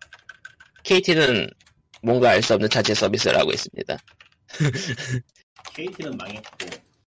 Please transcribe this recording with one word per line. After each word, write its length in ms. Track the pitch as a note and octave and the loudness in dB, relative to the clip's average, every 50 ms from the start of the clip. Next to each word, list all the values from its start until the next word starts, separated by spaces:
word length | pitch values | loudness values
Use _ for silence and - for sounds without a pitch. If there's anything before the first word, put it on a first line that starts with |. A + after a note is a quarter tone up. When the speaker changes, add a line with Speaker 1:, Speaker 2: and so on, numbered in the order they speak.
| - - - - _ - - _ - - _ _ _ _ _ _ - | -20 -20 -20 -20 _ -20 -20 _ -20 -20 _ _ _ _ _ _ 0
Speaker 1:
케이티는 640 | - F#3+ F#3 F#3 F3+ D#3+ D#3+ - C3 A#2+ G2 B1 - - - _ _ _ _ _ _ - - | 2 2 4 4 4 4 4 4 4 2 2 0 -4 -8 -16 _ _ _ _ _ _ -18 -4
뭔가 300 | - A2+ B2 B2+ B2+ A#2 | 0 0 4 4 6 6
알 100 | - - | 6 4
수 140 | A2+ - A2 | 4 2 2
없는 120 | G2+ G#2+ G#2+ | 2 2 0
자체 240 | - A#2+ G#2 - G#2 | 0 0 0 0 0
서비스를 420 | - G#2+ G2 G#2+ A2 - F#2+ B1 - | 0 0 0 0 0 0 2 2 2
하고 120 | - - | 2 2
있습니다. 440 | - - - - - - - - C#2 - - _ _ _ _ _ _ _ _ - | 0 -4 -6 -8 -12 -12 -10 -10 -10 -10 -12 _ _ _ _ _ _ _ _ -14
<laughs> 760 | - - D3+ C#3 B2 D3 - D3 A#2+ - - B2 B2+ B2 - _ _ _ _ _ _ - - - - | -4 -2 -2 -2 -2 -2 -6 -8 -8 -8 -8 -8 -8 -8 -8 _ _ _ _ _ _ -20 -20 -18 -14
Speaker 2:
케이티는 420 | D#3 D#3+ F#3 - - D#3+ C#3+ A#2 G#2 | -12 -12 -12 -12 -10 -10 -10 -10 -12
망했고 480 | F#2+ G2+ G#2 G#2+ - - - - - - - - _ _ _ _ _ _ _ | -12 -14 -16 -16 -18 -18 -16 -14 -14 -14 -14 -16 _ _ _ _ _ _ _